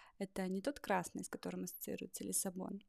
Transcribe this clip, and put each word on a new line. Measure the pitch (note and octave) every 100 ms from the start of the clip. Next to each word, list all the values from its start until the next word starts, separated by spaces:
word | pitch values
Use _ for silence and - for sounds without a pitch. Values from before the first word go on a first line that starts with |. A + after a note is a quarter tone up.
| - -
Это | G3 - F#3
не | F#3+
тот | C#4 C#4+
красный, | - F#3 F3+ -
с | F#3
которым | - F3+ F3+ F#3
ассоциируется | - - F#3+ G3 -
Лиссабон. | G3 F#3+ G3 F3+ F#3+ G3+